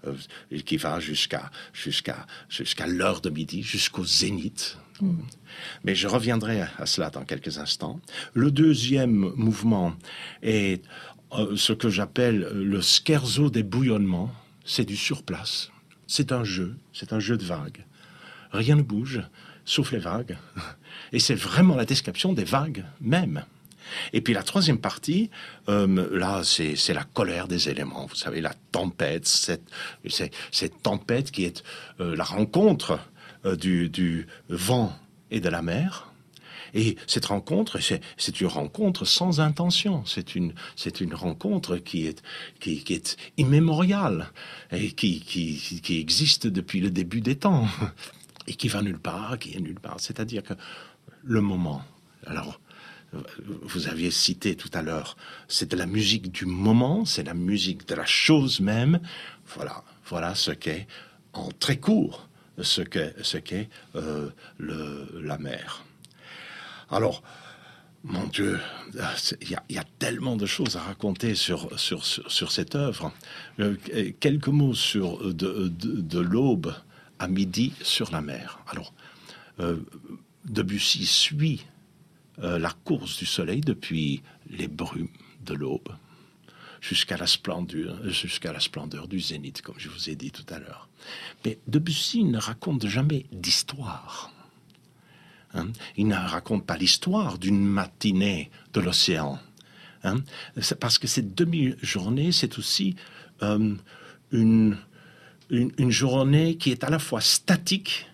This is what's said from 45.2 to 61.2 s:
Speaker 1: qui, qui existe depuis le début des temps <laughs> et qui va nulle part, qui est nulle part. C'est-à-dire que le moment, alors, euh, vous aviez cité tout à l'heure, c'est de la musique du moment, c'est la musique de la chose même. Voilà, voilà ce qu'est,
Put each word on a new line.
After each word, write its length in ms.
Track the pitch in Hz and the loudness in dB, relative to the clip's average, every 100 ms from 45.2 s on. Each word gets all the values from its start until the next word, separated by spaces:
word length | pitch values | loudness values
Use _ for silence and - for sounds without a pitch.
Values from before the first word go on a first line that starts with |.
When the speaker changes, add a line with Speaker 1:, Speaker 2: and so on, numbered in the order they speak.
Speaker 1:
qui, 600 | - 92 82 73 - 87 | -4 -4 -2 -4 -6 -8
qui 160 | - 82 | -2 -2
existe 480 | 78 - 151 - 117 | 2 2 4 2 2
depuis 340 | 95 - 98 | -2 -2 0
le 100 | 98 | 0
début 300 | 92 87 113 | 0 -2 -2
des 160 | 113 139 | -2 2
temps 300 | 202 165 110 90 104 - - | 4 4 4 0 -6 -6 -18
<laughs> 400 | - - - - | -18 -20 -18 -14
et 80 | |
qui 140 | - 117 | -4 -2
va 120 | 101 | 0
nulle 200 | 101 80 | -2 -4
part, 380 | 87 85 107 120 | -8 -8 -6 -8
qui 180 | - 98 | -8 -8
est 40 | |
nulle 200 | 80 87 | -6 -8
part. 180 | - - | -12 -10
C'est-à-dire 460 | - - 110 113 | -8 -6 -4 -6
que 100 | - 95 - - - _ - - | -8 -12 -12 -18 -20 _ -20 -18
le 160 | 131 113 | 0 2
moment, 420 | 104 92 85 71 69 - _ _ - | 4 2 -2 -4 -10 -20 _ _ -10
alors, 340 | 78 76 - _ - - - - | -8 -8 -14 _ -20 -20 -20 -16
euh, 60 | 80 67 - - - | -14 -14 -14 -12 -12
vous 260 | - 92 76 | -8 -6 -4
aviez 220 | 80 87 | -2 -2
cité 460 | - - 90 101 82 | 2 2 2 -2 -2
tout 140 | - | -4
à 100 | 87 | -4
l'heure, 340 | 80 80 73 - - - - | -4 -4 -6 -14 -18 -18 -4
c'est 220 | - - | -2 0
de 60 | 90 | -2
la 100 | 90 | 0
musique 440 | 104 101 110 92 | 2 2 2 -2
du 160 | 87 92 | -6 -4
moment, 580 | 90 104 117 127 190 | 2 6 6 6 4
c'est 180 | 220 - | 2 -2
la 100 | 85 | -2
musique 520 | 85 90 104 185 - - | -2 0 2 0 -2 -4
de 60 | |
la 120 | 82 - | -4 2
chose 540 | - - 156 135 - | 4 8 8 6 2
même. 400 | 95 110 127 170 170 - - - - | 2 4 6 4 2 -14 -16 -18 -18
Voilà, 300 | - - - - - - | -10 -10 -10 -16 -20 -8
voilà 280 | 87 85 | -4 -2
ce 160 | 92 - | -2 -2
qu'est, 360 | 78 - 78 - - - - | -2 -4 -4 -8 -16 -20 -20